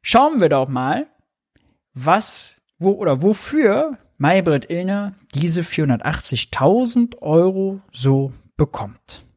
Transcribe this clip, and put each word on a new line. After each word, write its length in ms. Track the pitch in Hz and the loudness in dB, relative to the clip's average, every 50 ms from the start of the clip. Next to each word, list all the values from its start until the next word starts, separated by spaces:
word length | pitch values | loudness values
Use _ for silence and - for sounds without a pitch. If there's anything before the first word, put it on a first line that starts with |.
Schauen 380 | _ - - 233 269 311 320 247 | _ 2 4 4 4 4 2 2
wir 80 | 180 151 | 2 2
doch 200 | 151 135 131 135 | 2 2 0 -2
mal, 380 | 131 127 127 135 160 240 311 _ _ _ _ _ _ _ _ _ _ _ _ _ _ _ _ _ _ | -4 -4 -2 -2 -2 -4 -6 _ _ _ _ _ _ _ _ _ _ _ _ _ _ _ _ _ _
was, 600 | 131 127 156 180 214 - - - - - - - _ _ _ _ _ | -4 2 2 2 2 2 -2 -6 -6 -8 -12 -16 _ _ _ _ _
wo 140 | 165 190 | 0 0
oder 300 | 202 - 208 165 135 131 | 0 2 0 0 0 2
wofür 760 | 160 202 214 - - - 285 311 285 202 202 247 311 311 262 - _ _ _ | 2 0 0 0 -4 -2 0 2 4 4 4 2 0 -2 -6 -12 _ _ _
Maybrit 540 | _ 143 147 180 190 180 170 151 135 - - | _ 2 2 2 4 2 2 0 0 -2 -6
Illner 440 | 170 175 180 190 202 202 202 202 196 _ _ _ - | -6 -6 -4 -4 -4 -4 -6 -8 -10 _ _ _ -6
diese 280 | 139 156 170 165 180 | -2 -2 0 0 -2
vierhundertachtzigtausend 1600 | 165 - - - 156 143 123 110 - 135 156 - - - 135 120 - _ - - 131 156 196 240 254 233 240 247 233 240 - - | -4 -4 -4 -2 0 0 0 0 -2 -4 -6 -4 -6 -4 -4 -4 -6 _ -4 0 2 4 4 2 0 0 0 0 0 0 -4 -10
Euro 580 | - 151 156 165 180 190 190 190 196 190 196 190 _ _ | -4 2 2 4 4 2 0 -2 -4 -4 -6 -8 _ _
so 400 | _ - 123 135 135 135 135 135 123 - _ _ _ | _ -2 0 2 2 2 0 -4 -10 -16 _ _ _
bekommt. 680 | - 151 - - - 107 98 - _ _ - - - - _ _ | -4 -4 -2 -2 -10 -10 -12 -14 _ _ -20 -20 -20 -20 _ _